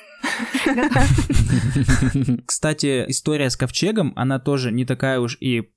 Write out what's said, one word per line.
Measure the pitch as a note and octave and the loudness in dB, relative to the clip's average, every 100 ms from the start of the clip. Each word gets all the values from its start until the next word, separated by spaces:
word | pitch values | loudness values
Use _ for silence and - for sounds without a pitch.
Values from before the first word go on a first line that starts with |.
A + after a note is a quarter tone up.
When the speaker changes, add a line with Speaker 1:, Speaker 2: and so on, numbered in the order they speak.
| - - - - - C#4 - | -20 -10 -6 -6 -6 -2 0
Speaker 1:
<laughs> | A#3+ D4 - - C3 - B2+ - B2 B2 C3+ C3 - B2+ C#3 C3 A#2+ - | 0 2 4 4 4 2 2 4 2 0 0 2 2 2 0 0 -2 -4
Speaker 2:
Кстати, | - D#3 D3+ C#3+ C3 - | -4 -2 -2 0 0 -2
история | - - D3+ C3 | -4 -2 0 0
с | - | -2
ковчегом, | B2+ - F3+ A3 D3 - | -2 0 0 0 -2 -2
она | B2+ C3 | -2 -2
тоже | C3+ C#3+ B2+ | -2 -2 0
не | A2+ B2+ | -2 -2
такая | B2+ C3+ C3 | -2 0 0
уж | A#2 - | -2 -4
и | C3+ A#2+ - | -2 -2 -4